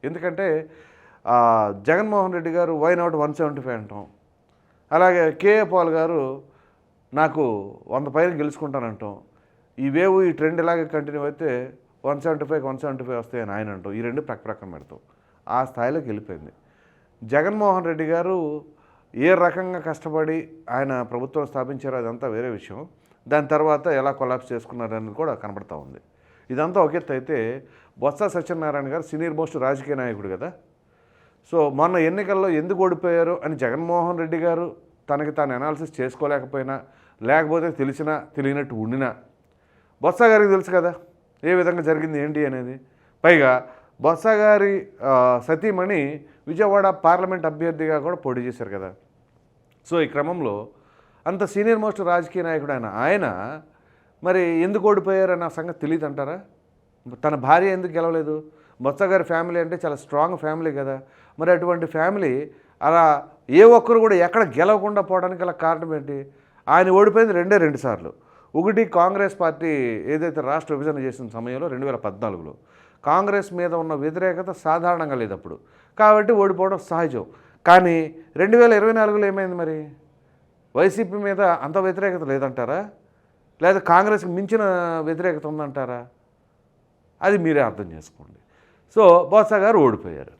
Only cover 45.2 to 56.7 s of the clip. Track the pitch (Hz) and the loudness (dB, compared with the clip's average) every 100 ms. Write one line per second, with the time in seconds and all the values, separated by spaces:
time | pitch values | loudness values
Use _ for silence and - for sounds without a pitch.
45.2 | 127 123 120 160 214 185 185 190 139 147 | 4 2 0 -2 -2 -2 -2 -2 -4 -8
46.2 | - _ - 170 208 202 190 190 165 180 | -16 _ -12 -2 2 4 2 2 2 2
47.2 | 190 185 160 151 165 156 156 151 147 180 | 0 -4 -6 -4 -6 -4 -2 -2 -4 -6
48.2 | 139 123 123 123 107 98 95 101 _ _ | -6 -6 -6 -10 -10 -10 -12 -16 _ _
49.2 | _ _ _ _ _ _ - 170 151 143 | _ _ _ _ _ _ -4 -2 -2 -2
50.2 | 147 175 127 101 110 _ _ _ _ _ | -4 -4 -4 -6 -10 _ _ _ _ _
51.2 | 160 185 196 202 214 220 214 202 175 175 | -8 -4 -4 -2 0 0 -2 -4 0 0
52.2 | 170 185 165 160 143 135 110 101 139 202 | 0 -6 -4 -4 -4 -6 -6 -2 0 0
53.2 | 147 92 107 156 _ _ _ _ _ _ | -2 -6 -10 -12 _ _ _ _ _ _
54.2 | 175 185 170 165 180 208 208 196 180 190 | -2 0 2 0 0 2 2 2 2 0
55.2 | 190 170 170 - 160 165 151 160 151 139 | 0 -2 -4 -8 -10 -8 -4 -4 -4 -8
56.2 | 139 180 196 _ _ | -10 -10 -16 _ _